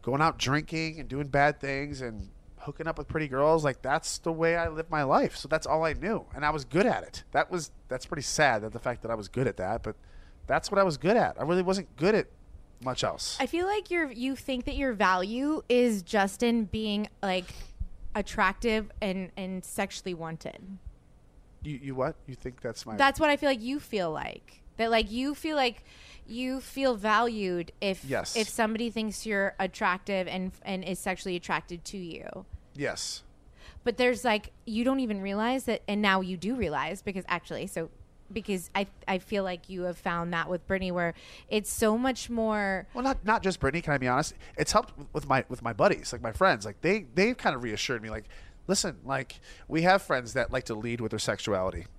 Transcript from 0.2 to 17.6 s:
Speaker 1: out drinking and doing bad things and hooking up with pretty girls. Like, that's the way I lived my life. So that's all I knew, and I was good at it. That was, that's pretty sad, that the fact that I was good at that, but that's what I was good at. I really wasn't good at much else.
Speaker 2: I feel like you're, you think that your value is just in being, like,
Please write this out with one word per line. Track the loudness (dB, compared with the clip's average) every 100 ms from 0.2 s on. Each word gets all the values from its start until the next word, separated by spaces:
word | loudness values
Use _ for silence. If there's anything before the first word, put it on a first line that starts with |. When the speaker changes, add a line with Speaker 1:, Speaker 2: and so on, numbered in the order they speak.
Speaker 1:
out | 2 2
drinking | 2 2 0 -4 -4 -6
and | -8
doing | -6 0
bad | 6 6 4
things | -4 -4 -4 -6
and | -8 -8 -10 -14 -20 -14
hooking | -12 -6 -4
up | -4
with | -4
pretty | -2 -2
girls. | 4 6 6
Like, | 4 0
that's | 0 0 0 -4
the | -4
way | 2 2 2
I | 0
lived | -4 -2
my | 0
life. | 4 4 4 -2
So | -2
that's | 0 2
all | 2
I | 2
knew, | 0 -2 -2 -4
and | -2
I | 0
was | 0
good | 0 2 4
at | 2
it. | -2 -14 -2
That | 0 2
was, | -2 -6 -14 -8
that's | -8 -6
pretty | -6
sad, | -4 4 6 4
that | 0
the | -4
fact | -4 -4
that | -4
I |
was | -4 -4
good | 0 0
at | 0
that, | -2 -2
but | -4 -10 -14 -20 -20 -20 0
that's | 0 2
what | 4
I |
was | 4 4
good | 4 6
at. | 4 2
I |
really | 0 2
wasn't | 4 0 -2 0
good | 4
at | 4 2 -8 -20 -20 -20 -8
much | -6 0
else. | -2 -2 -6 -4
Speaker 2:
I |
feel | -2 0 0
like | -2 0
you're, | 0 0
you | -2 -4
think | -4 -4 -4
that | -2
your | -2 0
value | 2 4 4 0 -2 0 -2 2
is | 4 6 2
just | 0 2 2 2
in | 2 2
being, | 0 -2 -2 -2 -4 -4
like, | -2 -2 -2 -12